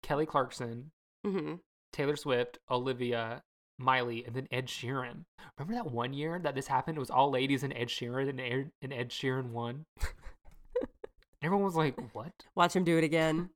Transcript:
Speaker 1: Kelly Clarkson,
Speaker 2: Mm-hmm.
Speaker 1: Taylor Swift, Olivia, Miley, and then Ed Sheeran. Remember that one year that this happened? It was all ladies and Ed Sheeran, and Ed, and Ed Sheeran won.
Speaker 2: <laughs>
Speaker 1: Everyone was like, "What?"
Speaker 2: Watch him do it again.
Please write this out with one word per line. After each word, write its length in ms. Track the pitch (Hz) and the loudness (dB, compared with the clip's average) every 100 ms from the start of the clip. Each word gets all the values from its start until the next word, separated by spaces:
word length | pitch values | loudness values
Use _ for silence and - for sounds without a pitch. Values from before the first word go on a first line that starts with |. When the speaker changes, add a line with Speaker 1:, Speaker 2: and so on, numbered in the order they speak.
Speaker 1:
Kelly 220 | - 147 156 | 0 0 2
Clarkson, 640 | 143 127 - 123 117 147 _ _ _ 202 | 2 0 -4 -8 -8 -12 _ _ _ -2
Speaker 2:
Mm-hmm. 280 | 190 151 170 _ _ _ | -2 -2 -8 _ _ _
Speaker 1:
Taylor 220 | - 143 147 | -2 0 0
Swift, 420 | 147 123 123 - _ | 2 2 0 -4 _
Olivia, 680 | 127 131 123 123 117 113 120 _ _ _ - | 0 0 -2 0 0 -2 -8 _ _ _ -2
Miley, 460 | 127 131 120 117 | 4 4 2 -2
and 100 | 120 120 | -6 -8
then 100 | - | -4
Ed 140 | 123 131 | -4 -4
Sheeran. 580 | - 120 135 123 - - - - - | -6 -4 -4 -4 -10 -16 -20 -20 -12
Remember 160 | 147 | -6
that 160 | 240 190 | -4 -4
one 200 | 117 123 | -2 -2
year 260 | 139 156 175 | -2 -4 -2
that 160 | 160 | -2
this 120 | 135 139 | -2 0
happened? 280 | 135 139 156 | 0 0 -4
It 40 | |
was 100 | 127 | 2
all 200 | 131 143 | 4 6
ladies 320 | 131 135 139 | 4 2 2
and 80 | 139 | 0
Ed 160 | 123 120 | -2 -4
Sheeran, 400 | - 120 123 135 | -4 -4 -2 -2
and 120 | 131 | -2
Ed, 300 | 127 127 139 _ | -2 -2 -2 _
and 100 | 131 | -8
Ed 160 | 131 123 | -6 -6
Sheeran 400 | - 135 127 127 | -2 0 0 -2
won. 340 | 117 117 131 160 - | -4 -4 -4 -12 -4
Speaker 2:
<laughs> 1400 | - - - - - - - 494 - _ - _ _ _ | -4 -4 -14 -16 -20 -20 -6 -4 -4 _ -18 _ _ _
Speaker 1:
Everyone 220 | 151 202 | 2 2
was 120 | 196 165 | 4 4
like, 180 | 151 - 127 | 2 0 -8
"What?" 180 | 110 113 - - | -10 -12 -14 -8
Speaker 2:
Watch 200 | - 175 | 4 4
him 100 | 185 | 6
do 120 | 175 165 | 4 6
it 80 | |
again. 460 | 160 160 160 156 180 | 6 4 4 2 -2